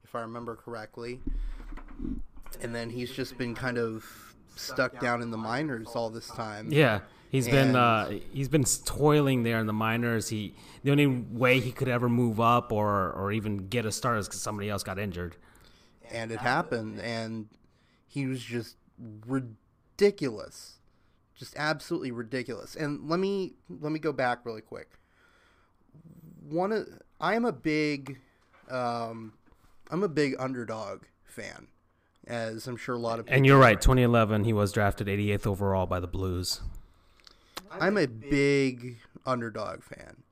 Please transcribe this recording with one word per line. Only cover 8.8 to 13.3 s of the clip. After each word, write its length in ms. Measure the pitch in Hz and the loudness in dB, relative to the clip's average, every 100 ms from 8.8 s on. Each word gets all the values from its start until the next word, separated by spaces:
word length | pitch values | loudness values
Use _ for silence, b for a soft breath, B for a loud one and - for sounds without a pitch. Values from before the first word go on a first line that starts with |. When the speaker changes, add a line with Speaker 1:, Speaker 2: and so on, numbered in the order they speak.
Speaker 2:
toiling 600 | - - 147 151 139 127 | -4 2 6 6 6 2
there 160 | 117 113 | 2 2
in 80 | 110 | 0
the 40 | |
minors. 560 | 107 110 117 120 113 101 | 0 0 2 0 0 -2
He, 260 | 110 104 - B B | -6 -6 -12 B B
the 60 | 139 | 2
only 160 | 143 143 | 4 4
way 540 | 127 113 113 127 127 | 2 -4 2 4 4
he 120 | 123 | 2
could 160 | - 127 | -2 0
ever 220 | 123 120 | 2 2
move 300 | 120 120 107 | 4 2 4
up 320 | 113 120 - | 4 4 2
or, 400 | 107 104 101 92 | 0 2 2 0
or 200 | - 98 | -2 -2